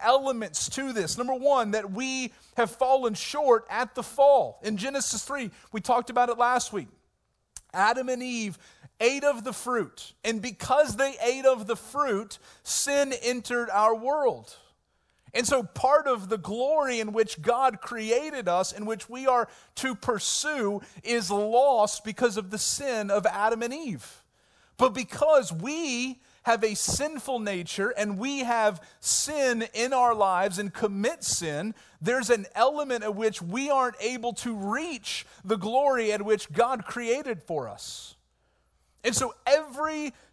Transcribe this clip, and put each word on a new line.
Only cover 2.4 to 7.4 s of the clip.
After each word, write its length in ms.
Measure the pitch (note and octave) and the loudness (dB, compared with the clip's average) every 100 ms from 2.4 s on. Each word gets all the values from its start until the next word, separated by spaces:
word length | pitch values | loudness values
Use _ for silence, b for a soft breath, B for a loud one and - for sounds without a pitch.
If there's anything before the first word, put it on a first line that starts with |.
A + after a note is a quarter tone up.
| b - | b 0
have 160 | A#3 | 0
fallen 420 | - B3+ C4 A#3+ | 2 4 4 2
short 540 | G#3 - D4 C#4+ A3+ - | -2 -6 0 4 4 4
at 240 | G#3+ B3 | -4 -4
the 80 | - | -6
fall. 580 | - - C#4 C4+ B2+ - | -4 6 8 8 4 -4
In 140 | G#3+ G3+ | -6 -4
Genesis 460 | C4 C#4 - G#3+ | -2 -4 -4 -6
three, 280 | - C#4 A3 B B | -6 -6 -6 B B
we 80 | G#3+ | -6
talked 300 | - A#3+ A#3+ | 2 2 2
about 200 | B3 A#3+ | 2 2
it 100 | A#3 | 4
last 340 | A#3+ B3 - | 2 2 0
week. 140 | G3+ A#2 _ _ _ _ _ | -8 -10 _ _ _ _ _